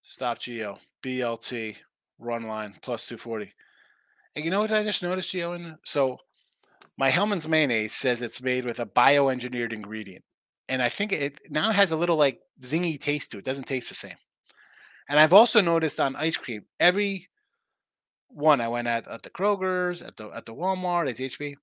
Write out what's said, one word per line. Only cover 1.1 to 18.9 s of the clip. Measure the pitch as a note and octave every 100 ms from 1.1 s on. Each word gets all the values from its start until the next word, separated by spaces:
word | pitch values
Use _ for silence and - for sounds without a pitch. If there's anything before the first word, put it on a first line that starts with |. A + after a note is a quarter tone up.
| B2+
L | A#2+ A#2
T, | - A#2+ A2 G#2 _ _ _ _
run | A#2 A#2
line, | A2+ A2 G#2+ G2
plus | - A#2 -
two | A#2
forty. | A#2+ A2+ G2 _ _ _ _ _ _ _ _ -
And | D#3
you |
know | F#3+
what | G#3+
I | G#3+
just | G#3+ G3+
noticed, | F3+ F#3 F3+
Gio? | F#3 E3+ F3
In, | E3+ D#3
so, | - D3 C3+ B2+ _ _ _ _ _ _ - -
my | C3+
Hellmann's | D3 G#3+ G3 D#3
mayonnaise | D#3+ D3 A2+ G#2+
says | - C3+ A#2+
it's | A#2+ -
made | B2+ B2+ B2
with | A2+
a | A2+
bioengineered | - B2+ C#3+ C#3 B2+ A#2+ B2 A#2
ingredient. | A2+ G#2 G#2+ G2 F2+ _ _ _ _ -
And | C3
I | B2
think | - G#3
it | F#3 C#3+ - -
now | D3+ G3
has | G3+ G3
a | D#3+
little, | E3 D#3
like, | C#3+ - _ _
zingy | C3 D#3 F3 D3+
taste | - D3 -
to | G#2
it. |
It | A2+
doesn't | C#3 B2+
taste | C3 -
the | -
same. | G2 E2 _ _ _ - _ - - - -
And | D3
I've | D#3
also | F#3 A#3+ A3+
noticed | F3+ E3 D#3+ -
on | C#3+ C3+
ice | D#3+ D#3
cream, | - G#2+ - _
every | E3+ F#3 G3+ F#3+ - _ _ _ _ _ _ _ _ _ _
one | A3 D3+ C#3
I | A#2
went | A#2+
at, | A#2+